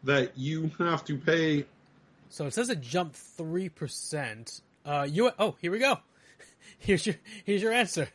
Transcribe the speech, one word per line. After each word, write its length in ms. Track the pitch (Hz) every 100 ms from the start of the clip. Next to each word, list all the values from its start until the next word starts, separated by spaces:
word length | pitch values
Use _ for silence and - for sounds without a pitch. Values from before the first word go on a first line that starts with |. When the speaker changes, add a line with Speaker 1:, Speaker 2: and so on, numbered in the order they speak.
Speaker 1:
that 340 | 135 139 123 -
you 340 | 135 160 156 -
have 240 | 170 160 -
to 120 | 147
pay. 480 | 147 165 160 147 143 _ _ _ _ _ -
Speaker 2:
So 160 | - 147
it 80 |
says 160 | - 247
it 120 | 202
jumped 340 | 120 165 175 -
three 540 | - - 160 170 190
percent. 920 | - 147 - - 151 131 107 117 - _ _ -
Uh, 220 | 143 143
you, 220 | 151 247 -
oh, 160 | 208 -
here 100 | 170
we 80 | 202
go. 200 | 269 254 _ _ - -
<laughs> 380 | - _ - -
Here's 260 | - 185 220
your, 100 | 170 - 214 -
here's 160 | 202
your 100 | 220
answer. 380 | 233 214 - 139